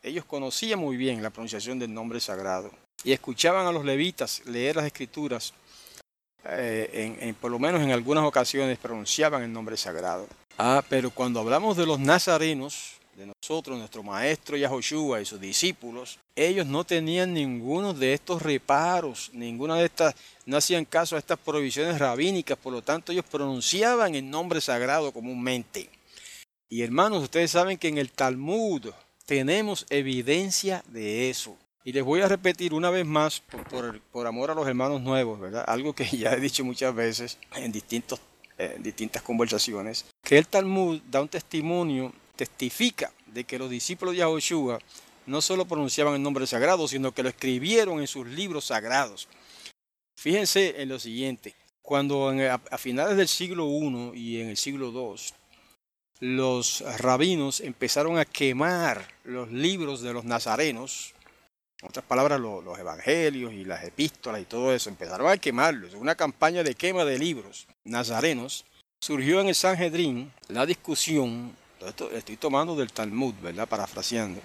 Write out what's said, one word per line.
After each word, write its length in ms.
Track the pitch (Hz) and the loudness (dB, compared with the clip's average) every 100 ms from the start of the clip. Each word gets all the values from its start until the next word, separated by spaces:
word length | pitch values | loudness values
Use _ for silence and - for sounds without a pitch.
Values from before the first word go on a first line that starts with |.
Ellos 220 | - 165 - | -6 -8 -6
conocían 520 | 147 131 - 226 208 | -6 -4 -4 -2 0
muy 180 | 151 127 | 0 0
bien 280 | 131 120 | -2 -2
la 80 | 110 | -6
pronunciación 480 | 107 113 107 107 127 | -8 -10 -8 -6 -6
del 120 | 120 | -6
nombre 280 | 110 113 117 | -6 -6 -6
sagrado. 500 | - 95 95 92 101 - _ - | -6 -4 -2 -2 -4 -16 _ -8
Y 80 | 123 | 0
escuchaban 540 | 131 - 120 165 190 180 | 2 0 0 2 4 2
a 60 | |
los 120 | 170 | 0
levitas 600 | 143 135 175 - 123 - 131 | 0 0 0 -2 -4 -4 -6
leer 300 | 120 127 156 | -2 0 0
las 100 | 151 | -2
escrituras, 720 | - 131 - 147 120 - - _ - - - - _ _ _ - | -6 -12 -6 -6 -4 -8 -12 _ -20 -20 -20 -20 _ _ _ -8
eh, 720 | 87 120 110 110 101 110 113 | -4 -2 -2 -4 -4 -6 -6
en, 100 | 117 | -8
en, 60 | 107 | -6
por 140 | 120 | -4
lo 80 | 120 | 0
menos 240 | 143 175 | 2 2
en 100 | 143 | 2
algunas 340 | 123 120 151 151 | 2 2 2 4
ocasiones 520 | 139 123 139 135 123 | 4 2 0 0 -2
pronunciaban 640 | 120 113 104 - 151 143 | -6 -8 -4 2 2 2
el 100 | 117 | -4
nombre 240 | 113 110 110 | -8 -6 -6
sagrado. 520 | - 82 90 87 101 - _ - | -6 -4 -4 -4 -6 -18 _ 0
Ah, 240 | 117 135 - | 6 6 4
pero 220 | 135 127 | 0 0
cuando 300 | - 127 117 | -2 -2 0
hablamos 360 | 110 143 214 180 | 2 4 4 2
de 120 | 160 | 2
los 120 | 147 | 2
nazarenos, 1000 | 139 175 - 160 160 147 139 - - - _ - | 6 6 6 4 4 0 -6 -10 -12 -16 _ -20
de 120 | 98 | -18
nosotros, 500 | 101 - 160 147 127 | -14 -6 -6 -6 -10
nuestro 240 | 110 117 | -10 -14
maestro 560 | 104 101 131 156 - 147 | -6 -2 0 0 -2 -2
Yahoshua 640 | 139 131 113 151 151 117 | 0 0 -2 -2 0 -2
y 40 | 101 | -4
sus 140 | 104 | -8
discípulos, 800 | 95 95 175 175 123 120 123 - _ - | -4 0 0 0 -10 -12 -14 -16 _ 2
ellos 300 | 160 190 151 | 2 4 0
no 180 | 139 | -2
tenían 500 | 175 170 160 170 185 | 2 0 2 0 0
ninguno 600 | 170 139 123 117 165 202 | 0 -2 -2 -2 0 0
de 200 | 156 131 | 0 2
estos 280 | 143 - 170 | 2 0 -4
reparos, 880 | 156 139 - 139 165 180 160 117 - | 0 -2 4 4 6 2 0 -6 -12
ninguna 420 | 123 117 117 147 165 | -10 -8 -6 -2 4
de 100 | 170 | 2
estas, 300 | - 160 127 - - - | 6 4 4 -14 -18 -2
no 120 | 139 | 0
hacían 280 | - 175 156 | 2 2 2
caso 300 | 165 170 160 | 2 2 -2
a 40 | |
estas 180 | - 170 | -2 -2
prohibiciones 600 | - 151 139 127 160 160 | 0 0 0 0 0 2
rabínicas, 580 | 139 120 170 190 156 139 | 2 2 2 2 -2 -4
por 160 | 131 | -4
lo 80 | 123 | -6
tanto 300 | 110 160 - | -2 -2 0
ellos 140 | 180 170 | -4 -2
pronunciaban 880 | 151 139 131 113 185 220 247 208 147 | -4 -2 -2 0 4 4 4 2 0
el 140 | 135 | -4
nombre 320 | 151 175 160 | -4 -2 -2
sagrado 500 | 143 120 123 151 143 | 0 0 2 2 2
comúnmente. 800 | 120 120 127 123 127 107 104 - - _ - - - - _ _ | -4 -8 -4 -2 -2 -4 -12 -12 -18 _ -20 -20 -20 -20 _ _
Y 120 | 117 | -4
hermanos, 420 | 117 127 202 202 | 0 4 4 2
ustedes 280 | 139 165 170 | 0 2 4
saben 260 | 175 185 190 | 4 2 0
que 100 | 165 | -2
en 120 | 151 | 0
el 120 | 131 | -2
Talmud 800 | - 131 127 143 208 220 160 113 - _ _ - | 0 0 0 -2 0 0 -2 -4 -14 _ _ -2
tenemos 580 | 139 135 190 214 190 - | 0 2 2 2 -4 -2
evidencia 920 | 143 135 127 120 160 190 180 190 185 - | 0 0 -2 2 2 2 0 0 -4 -6
de 420 | 113 107 110 127 | -8 -4 -2 -2
eso. 260 | 123 113 92 _ _ - | -2 -8 -14 _ _ -4
Y 60 | |
les 120 | 131 | -2
voy 180 | 131 165 | 2 4
a 60 | 190 | 4
repetir 460 | 196 185 175 175 | 4 2 0 0
una 160 | 156 175 | 0 2
vez 160 | 185 165 | 2 2
más, 360 | 151 151 - | 2 2 0
por, 220 | _ 127 - | _ -14 -8
por, 360 | 127 120 107 | -6 -6 -8
por 240 | _ 123 120 | _ -6 -4
amor 240 | 117 143 | -2 -2
a 60 | 160 | 0
los 120 | 139 | 0
hermanos 340 | 123 131 143 | 2 0 0
nuevos, 380 | 127 135 120 104 | 2 2 2 -2
¿verdad? 260 | 92 110 - | -6 -4 0
Algo 260 | 117 147 | 0 0
que 120 | 143 120 | -2 -2
<laughs> 120 | 131 | 0
ya 160 | 110 | 2
he 60 | 123 | 2
dicho 260 | 139 - 127 | 2 0 -2
muchas 300 | 123 131 113 | -2 -2 2
veces 420 | 117 110 120 - - - | 0 0 -6 -12 -14 -8
en 160 | 127 | -6
distintos, 500 | 107 - 117 - - - _ _ - | -6 -4 -6 -4 -10 -10 _ _ -8
eh, 160 | 90 - | -8 -6
en 40 | |
distintas 380 | 107 - 110 - | -8 -6 -6 -6
conversaciones, 840 | - 117 113 104 - 104 104 113 - _ | -4 0 2 2 0 -2 -6 -8 -10 _
que 140 | - 147 | 6 6
el 80 | 160 | 8
Talmud 520 | 202 196 190 185 156 127 | 2 2 2 2 0 -2
da 100 | 135 | 0
un 60 | 151 | 0
testimonio, 840 | 175 - 160 156 175 170 131 127 - _ - | -4 -6 -4 -2 0 0 -2 -4 -10 _ -8
testifica 760 | 127 - 127 - 233 - - _ - | -8 -4 -6 0 0 0 -8 _ -16
de 160 | 110 | -12
que 160 | 123 127 | -8 -6
los 100 | 131 | -6
discípulos 440 | 123 - 180 185 | -4 -6 -4 -2
de 60 | 180 | 2
Yahoshua 600 | 165 160 - 170 131 117 - - - - - | 2 2 0 0 0 -2 -8 -20 -20 -20 -6
no 160 | 143 | -2
solo 240 | 151 190 180 | 0 0 0
pronunciaban 500 | 160 139 135 147 143 | 0 0 2 2 4
el 80 | |
nombre 240 | 143 135 131 | 0 0 0
sagrado, 400 | 117 139 185 147 | 2 4 4 2
sino 260 | 135 131 | 0 -2
que 100 | 123 | 0
lo 60 | 127 | -2
escribieron 720 | - 135 123 156 226 208 160 | -2 -2 0 4 4 4 0
en 80 | 139 | -4
sus 200 | 139 120 | -6 -8
libros 380 | 143 196 156 - | -6 -4 -4 -2
sagrados. 640 | 113 110 131 127 98 - - - - - _ _ _ _ - | -2 2 2 2 -4 -18 -20 -20 -20 -20 _ _ _ _ -6
Fíjense 640 | 147 190 196 196 190 139 | 0 2 4 4 4 2
en 80 | 135 | -6
lo 100 | 131 | -6
siguiente, 540 | 117 113 135 123 104 - _ _ | -6 -4 -4 -6 -12 -18 _ _
cuando 500 | - 143 139 139 135 | -2 0 2 2 2
en, 100 | 135 | 2
a, 200 | 135 123 - | 2 0 -2
a 60 | 131 | -8
finales 400 | 131 123 170 196 | -4 0 2 4
del 100 | 175 | 4
siglo 380 | - 180 175 151 | 2 -2 -2 0
uno 480 | 147 151 123 120 | 0 0 -2 -6
y 280 | 120 117 117 | -8 -6 -4
en 80 | 113 | -4
el 80 | 101 | -4
siglo 340 | - 139 127 | -4 -4 -6
dos, 420 | 117 120 98 - - _ _ _ _ _ _ _ _ | -6 -8 -10 -14 -14 _ _ _ _ _ _ _ _
los 640 | 127 131 131 127 120 - - 113 | -2 0 2 2 0 -2 -6 0
rabinos 600 | 123 127 170 175 139 - | 4 6 4 4 0 -2
empezaron 580 | 131 123 123 - 156 170 | -6 -4 0 2 2 2
a 80 | 151 | 0
quemar 840 | - 139 127 160 180 165 107 95 - | 2 2 4 2 2 0 0 -6 -18
los 280 | - 123 117 | -10 -8 -6
libros 500 | 117 160 190 151 135 | 0 0 0 -4 -6
de 120 | 120 | -6
los 100 | 120 | -6
nazarenos, 920 | 117 117 117 110 151 117 135 - - - - _ _ _ _ _ | -2 -2 0 2 2 0 -8 -10 -12 -18 -20 _ _ _ _ _
en 80 | - | -12
otras 160 | - - | -12 0
palabras, 340 | 127 143 143 | 4 4 2
lo-, 220 | 117 98 | -2 -8
los 180 | 87 85 | -10 -10
evangelios 760 | 90 80 123 160 156 139 120 | -8 -6 0 2 2 0 -8
y 120 | 104 95 | -8 -8
las 180 | 85 | -8
epístolas 580 | 87 - 151 - - 107 | -10 -2 -2 -2 -8 -8
y 40 | 92 | -6
todo 280 | 117 127 | -2 2
eso, 160 | 127 - | 2 0
empezaron 400 | 92 170 131 147 | -8 -10 0 4
a 80 | 196 | 4
quemarlos, 560 | - 120 151 139 90 196 | 2 2 2 2 -8 -6
una 200 | 143 170 | -2 0
campaña 480 | 156 - 160 175 | -2 2 2 4
de 120 | 156 123 | -2 0
quema 280 | 175 185 | -2 2
de 160 | 151 131 | 2 2
libros 480 | 165 139 101 - - _ | 0 -4 -8 -18 -20 _
nazarenos. 840 | 101 120 117 117 151 135 127 - - _ _ _ | -6 -4 -2 2 2 0 -4 -10 -12 _ _ _
Surgió 400 | - 147 135 185 | -4 0 4 4
en 80 | 196 | 4
el 60 | 175 | 4
Sanhedrin 760 | 185 185 175 165 165 123 139 - - | 4 4 0 0 0 -2 -6 -16 -8
la 180 | 107 143 | 0 0
discusión, 880 | 170 - 151 - 156 127 117 120 - _ _ | 0 -2 -2 2 2 2 -4 -10 -16 _ _
todo 120 | 92 | -14
esto 220 | - - | -10 -8
estoy 260 | 113 - 107 | -8 -10 -6
tomando 360 | 156 139 165 156 | 0 2 0 -2
del 160 | 123 | -4
Talmud, 400 | - 107 107 135 101 | -4 -4 -2 -2 -4
¿verdad? 260 | 87 87 113 | -10 -6 -4
Parafraseando. 720 | 107 98 - 95 117 107 90 | -4 -4 -6 -4 -2 -4 -6